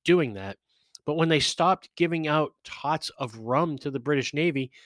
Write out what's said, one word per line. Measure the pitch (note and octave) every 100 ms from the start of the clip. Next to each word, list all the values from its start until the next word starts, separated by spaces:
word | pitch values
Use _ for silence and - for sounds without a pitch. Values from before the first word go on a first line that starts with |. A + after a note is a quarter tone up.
doing | - F3 C3
that. | G2 G2 - _ _ _ - -
But | D#3
when | E3
they | D#3
stopped | - - F3 F#3 - -
giving | E3+ E3 D3+
out | D#3 D3 - -
tots | - C#3+ D#3 - -
of | B2+ A2
rum | A2+ C3 E3+ C#3
to | D3
the | C3+
British | A#2+ C#3+ -
Navy, | D3 E3+ C#3 C3 -